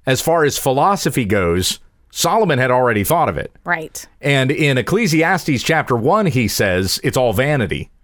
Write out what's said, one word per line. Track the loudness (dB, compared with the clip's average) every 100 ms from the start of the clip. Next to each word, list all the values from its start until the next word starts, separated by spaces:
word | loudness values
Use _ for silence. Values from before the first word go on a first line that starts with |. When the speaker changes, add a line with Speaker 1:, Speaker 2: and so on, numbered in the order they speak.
| -2
Speaker 1:
as | -2
far | 0 2 2
as | 0
philosophy | -2 0 2 0 -2 -2 0
goes, | 0 2 0 -2 -6 -12 _ _
Solomon | -6 0 2 2 2
had | 2
already | 2 2 2
thought | 0 0 0
of | -2
it. | -8 -12 -6
Speaker 2:
Right. | -6 -6 -14 -18 _
Speaker 1:
And | -2 0 0
in | 0 0 0
Ecclesiastes | 0 0 2 2 2 0 -2 -2
chapter | 0 -2 0 0
one, | 2 2 2
he | 0 0
says, | 0 0 0 -2 -2
"It's | -2 0
all | 0
vanity." | 0 0 0 -2 -4 -10 _